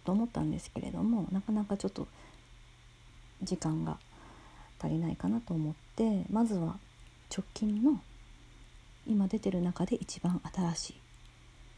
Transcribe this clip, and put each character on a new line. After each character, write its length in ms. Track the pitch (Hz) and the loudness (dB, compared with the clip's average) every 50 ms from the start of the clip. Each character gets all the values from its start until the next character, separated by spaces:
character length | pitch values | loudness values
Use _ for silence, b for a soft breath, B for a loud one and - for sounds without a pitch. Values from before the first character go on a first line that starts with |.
| - | 0
と 80 | 180 185 | 2 2
思 120 | 214 233 | 2 2
っ 40 | 233 | 2
た 120 | - - | 0 0
ん 100 | 156 156 | 0 0
で 80 | - - | 0 -2
す 120 | - - - | -4 -6 -8
け 60 | - | -6
れ 100 | - - | -6 -4
ど 120 | - 170 185 | -2 0 2
も、 260 | 226 233 214 165 - | 4 4 2 2 2
な 100 | 185 190 | 0 -2
か 120 | 196 220 214 | 0 2 0
な 120 | 214 208 | 0 2
か 120 | 202 202 | 0 -2
ち 100 | 196 - | -2 -2
ょ 20 | 202 | -4
っ 40 | - | -4
と 160 | - - - B B B B B B B B B - - - - - - - - - - - - - - - - - 190 | -4 -8 -8 B B B B B B B B B -20 -20 -20 -20 -20 -20 -20 -20 -20 -20 -20 -20 -20 -20 -18 -10 -6 -2
時 140 | - 185 | -2 0
間 280 | - - 160 156 160 160 | 0 2 2 2 2 0
が 140 | 160 165 - - B B B B B B B B B B B B B B - | -2 -4 -6 -10 B B B B B B B B B B B B B B -4
足 100 | - 156 | -2 0
り 80 | 156 160 | 2 2
な 120 | 165 160 | 2 0
い 60 | - | 0
か 120 | - - 185 | 0 0 0
な 120 | 220 233 | 0 0
と 140 | - - 175 | 0 0 0
思 160 | 160 156 151 | 0 0 0
っ 40 | 160 - - - - | -2 -6 -10 -12 0
て、 300 | - 226 226 208 190 - 190 | 2 2 4 4 2 0 0
ま 140 | 202 220 233 | 2 4 4
ず 120 | 220 208 | 4 4
は 200 | 180 165 165 175 196 - - - - - - - - - - | 2 0 0 -2 -4 -10 -16 -20 -20 -20 -20 -20 -20 -14 -8
直 140 | - - - - - | -6 -6 -6 -6 -4
近 280 | - 220 214 208 208 233 | 0 0 2 2 6 6
の 180 | 294 285 175 - - - - - - - - - - - - - - - - - - - - - | 6 6 4 0 -10 -18 -20 -20 -20 -20 -20 -20 -20 -20 -20 -20 -20 -20 -20 -20 -20 -20 -10 0
今 200 | - 220 202 196 | 2 4 6 6
出 120 | 190 - 208 | 4 2 2
て 120 | - 196 | 2 2
る 100 | 185 175 | 2 4
中 240 | 175 175 180 - 185 | 2 2 2 2 2
で 120 | - 247 | 2 2
一 240 | - - - - - | 0 -2 -6 -8 -2
番 200 | - 180 180 - - - - | 0 0 0 0 -2 -4 -2
新 200 | 190 180 170 160 | 0 0 2 0
し 160 | - - - | -2 -4 -8
い 40 | - - - - - - - - - - - - - - - - - | -10 -16 -18 -20 -20 -20 -20 -20 -20 -20 -20 -20 -20 -20 -20 -20 -20